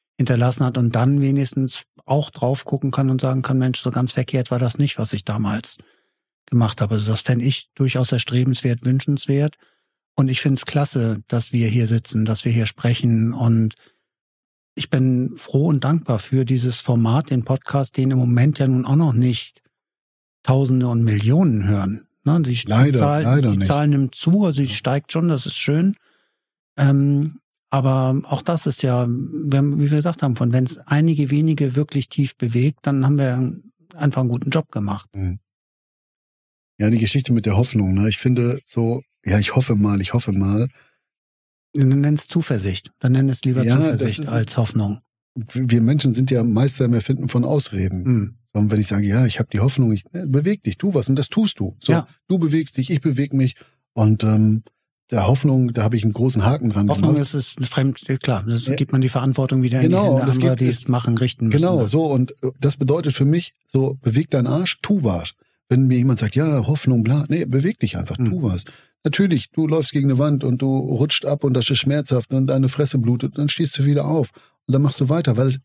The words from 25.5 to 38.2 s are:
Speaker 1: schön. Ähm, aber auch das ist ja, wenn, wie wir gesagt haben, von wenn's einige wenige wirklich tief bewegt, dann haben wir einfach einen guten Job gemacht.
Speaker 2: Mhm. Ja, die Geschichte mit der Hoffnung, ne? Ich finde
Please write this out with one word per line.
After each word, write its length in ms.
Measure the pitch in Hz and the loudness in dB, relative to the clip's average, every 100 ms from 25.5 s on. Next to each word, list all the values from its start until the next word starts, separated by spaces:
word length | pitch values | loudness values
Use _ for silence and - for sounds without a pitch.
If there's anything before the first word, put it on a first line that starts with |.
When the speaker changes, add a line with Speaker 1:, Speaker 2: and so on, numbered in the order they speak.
| - | -4
Speaker 1:
schön. 400 | - 151 190 202 _ _ _ _ _ _ _ - | -2 0 0 -2 _ _ _ _ _ _ _ 0
Ähm, 600 | 139 139 139 143 156 - _ _ _ | 2 4 2 0 -2 -8 _ _ _
aber 520 | 139 131 131 131 135 | 0 2 2 0 -2
auch 180 | - 135 | -4 -6
das 240 | - 165 151 | -2 -2 -2
ist 160 | - | 0
ja, 260 | 135 123 120 | 0 0 0
wenn, 680 | 123 - 160 151 139 143 147 | -4 -6 -6 0 2 2 0
wie 120 | 143 | 2
wir 60 | 151 | 2
gesagt 260 | 165 165 | 0 -2
haben, 140 | 139 117 | -2 0
von 160 | 123 | 0
wenn's 240 | 123 127 - | 2 0 -4
einige 520 | - 147 165 147 135 | -2 2 2 2 0
wenige 460 | 147 160 151 139 127 | 2 2 0 0 0
wirklich 320 | 147 143 - | -2 -4 -4
tief 300 | - 139 - | -2 -2 -2
bewegt, 420 | 120 120 139 - | -2 0 0 0
dann 220 | 147 139 135 | -2 0 2
haben 120 | 143 | 2
wir 420 | 135 123 127 - - _ _ | 0 0 -4 -6 -18 _ _
einfach 280 | 165 147 131 | -2 -2 0
einen 80 | 127 | -2
guten 200 | 131 139 | -2 -2
Job 220 | 160 - | -4 -4
gemacht. 380 | - 101 101 - | -6 -6 -6 -10
Speaker 2:
Mhm. 260 | 101 95 95 _ _ _ _ _ _ _ _ _ _ _ _ _ - | -6 -6 -6 _ _ _ _ _ _ _ _ _ _ _ _ _ -2
Ja, 100 | 107 | 0
die 100 | 113 | 2
Geschichte 340 | 110 139 127 | 2 0 0
mit 120 | 117 107 | 0 2
der 120 | 95 | 2
Hoffnung, 360 | 123 110 95 | 2 0 0
ne? 140 | 95 107 | 2 0
Ich 80 | |
finde 420 | 104 | 0